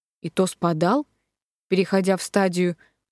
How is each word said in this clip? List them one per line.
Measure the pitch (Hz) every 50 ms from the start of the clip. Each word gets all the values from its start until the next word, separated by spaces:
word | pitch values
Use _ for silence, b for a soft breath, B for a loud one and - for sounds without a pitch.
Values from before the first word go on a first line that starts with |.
| _ _ _ _
и | - 170
то | - - 185
спадал, | 185 - - 175 170 165 156 175 185 233 294 294 _ _ _ _ _ _ _ _ _ _ _ _ -
переходя | 190 190 185 - 196 190 185 190 190
в | 180
стадию, | - - - 202 196 185 170 180 180 175 170 - b b b b b _